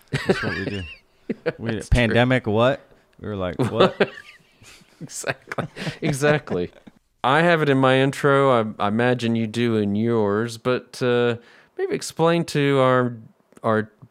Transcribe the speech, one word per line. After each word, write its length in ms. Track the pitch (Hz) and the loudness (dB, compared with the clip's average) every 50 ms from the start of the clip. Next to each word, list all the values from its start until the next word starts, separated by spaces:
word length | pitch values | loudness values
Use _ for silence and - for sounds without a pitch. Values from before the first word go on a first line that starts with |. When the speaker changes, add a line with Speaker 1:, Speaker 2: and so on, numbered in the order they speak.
| _ _ | _ _
Speaker 1:
That's 300 | - - - - 190 - - | -8 -4 -2 -2 -2 -2 -2
what 140 | 104 - - | -4 -6 -6
we 80 | 98 | -6
do. 160 | - 101 98 87 - | -6 -6 -8 -8 -12
Speaker 2:
<laughs> 720 | - - _ _ _ _ _ - 220 - - 160 - - | -14 -20 _ _ _ _ _ -10 -10 -6 -6 -6 -6 -6
Speaker 1:
We, 140 | 107 117 113 | -6 -6 -6
Speaker 2:
That's 120 | 98 - - | -6 -2 0
true. 60 | - 123 | 2 2
Speaker 1:
pandemic, 480 | 120 110 113 117 123 127 131 123 - 110 | 4 4 4 4 4 4 2 0 0 0
what? 340 | 101 110 117 131 139 - - _ - _ _ _ _ - | 0 2 2 2 0 -2 -6 _ -20 _ _ _ _ -16
We 60 | - 104 | -12 -10
were 60 | 104 98 | -8 -6
like, 200 | 92 90 - - | -6 -4 -4 -2
Speaker 2:
<laughs> 120 | 127 - | -2 -2
Speaker 1:
"What?" 380 | 107 107 190 185 - - 196 - - - - - - - _ _ _ _ - - - - - _ _ _ | 2 2 2 2 2 0 -2 -2 -4 -8 -20 -20 -20 -20 _ _ _ _ -20 -20 -20 -20 -20 _ _ _
Speaker 2:
Exactly. 640 | - - - - - - - - _ - - - 165 - - - - 151 - - | -18 -16 -14 -10 -8 -8 -8 -10 _ -12 -10 -10 -10 -10 -12 -12 -12 -12 -10 -6
Exactly. 720 | - 156 151 131 147 147 151 143 - - 98 87 87 82 - - - - - _ _ _ _ _ - | -4 -4 -2 0 2 2 2 0 -2 -4 -4 -4 -4 -6 -8 -14 -20 -20 -20 _ _ _ _ _ 0
I 180 | 120 139 156 | 2 2 4
have 200 | 165 175 170 160 | 4 4 2 2
it 80 | 156 143 | 2 2
in 80 | 135 135 | 2 4
my 200 | 131 131 131 131 | 4 4 4 4
intro. 720 | 135 139 135 - - 143 139 139 139 135 127 117 110 107 101 - | 4 2 0 0 0 2 4 4 4 4 4 2 0 -2 -4 -4
I, 60 | 101 | -4
I 20 | 104 | -2
imagine 460 | 104 113 120 123 123 120 120 113 117 | 0 0 0 0 0 0 0 -2 -2
you 120 | 113 113 107 | -2 -2 -4
do 280 | 107 120 120 117 113 110 | -2 -2 -2 0 0 0
in 180 | 104 101 101 | 0 0 0
yours, 640 | 104 113 117 117 113 104 101 101 107 113 117 113 117 | 0 0 0 0 0 0 0 0 -2 -2 -4 -8 -6
but, 440 | - 127 127 - - - - - | -4 -2 -2 -2 -4 -8 -8 -4
uh, 360 | 131 123 123 120 120 120 117 110 - - - - _ _ _ - | -2 0 0 2 2 0 -2 -4 -8 -16 -20 -20 _ _ _ -6
maybe 180 | 381 381 311 | -6 -4 -4
explain 480 | - - - - - 160 165 170 170 165 | -6 -8 -8 -4 0 0 2 2 0 -2
to 340 | - - 147 143 139 139 135 | -2 -2 -2 0 2 2 2
our, 380 | 131 127 127 127 123 123 120 110 113 - _ _ _ _ _ - - | 4 4 4 2 2 0 -4 -8 -14 -20 _ _ _ _ _ -6 -2
our, 280 | 117 110 110 107 110 _ _ - - | 0 0 0 -2 -4 _ _ -14 -4